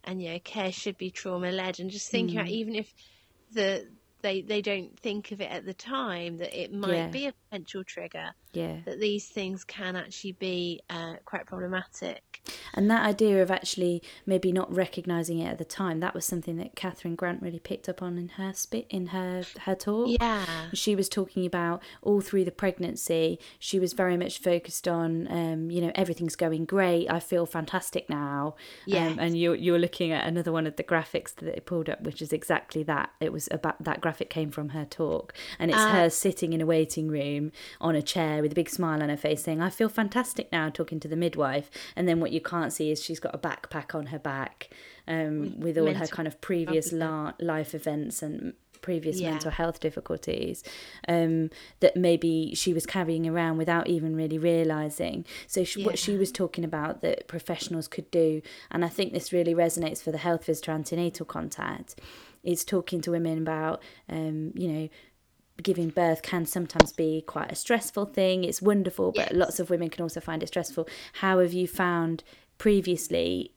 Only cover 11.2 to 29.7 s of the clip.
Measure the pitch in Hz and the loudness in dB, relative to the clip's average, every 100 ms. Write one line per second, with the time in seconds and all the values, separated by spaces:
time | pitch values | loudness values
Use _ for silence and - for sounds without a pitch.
11.2 | - 196 - 180 180 185 185 - 180 - | -10 -10 -8 -8 -4 -4 -6 -10 -10 -10
12.2 | _ - - - - - 202 226 214 208 | _ -18 -14 -14 -6 4 6 6 4 4
13.2 | 214 196 185 190 - - 180 175 - - | 6 6 6 4 -2 0 2 0 -4 -10
14.2 | - 185 185 185 - 180 185 - 175 170 | 2 4 4 2 2 0 0 -2 -2 -2
15.2 | 170 165 160 - 165 - 190 160 180 - | 0 -2 -2 -4 -8 -2 -2 0 -2 -2
16.2 | - 180 165 165 185 - 190 - 175 170 | -4 -4 -4 -6 -8 -6 -8 -6 -6 -2
17.2 | 180 175 180 165 - - - 180 180 175 | -2 -2 -6 -8 -8 -8 -6 -6 -6 -6
18.2 | 175 - 190 185 - 226 - 196 180 190 | -6 -6 -8 -6 -6 -6 -4 -6 -4 -4
19.2 | 185 180 180 - - 190 - 214 240 233 | -2 -4 -6 -8 -2 -2 0 0 2 4
20.2 | 233 214 180 165 165 185 - 202 190 - | 2 0 -2 -6 -6 -2 0 2 0 -2
21.2 | 185 - 180 180 170 175 - - - 208 | -2 -2 0 2 0 0 -6 -6 2 2
22.2 | 196 196 185 - 196 180 175 156 - 165 | 4 2 2 0 -2 0 -4 -4 0 2
23.2 | 160 170 - - - 196 180 - 185 175 | 2 0 -8 -12 -2 0 0 2 2 2
24.2 | 175 - 185 175 170 - 180 170 165 165 | 0 -2 2 2 0 -4 0 0 2 0
25.2 | 165 170 165 160 165 175 170 175 180 165 | -2 -2 0 -2 -2 0 0 2 0 0
26.2 | 165 - 165 160 160 196 185 170 170 165 | -4 0 0 2 2 4 4 4 2 0
27.2 | - 180 170 165 160 185 - 160 - 147 | 0 0 0 -2 -2 -4 -2 -6 -4 -4
28.2 | 143 143 147 151 - - - 180 165 160 | -2 -2 -4 -6 -18 -14 0 2 2 2
29.2 | 165 170 170 165 175 | 2 4 4 4 4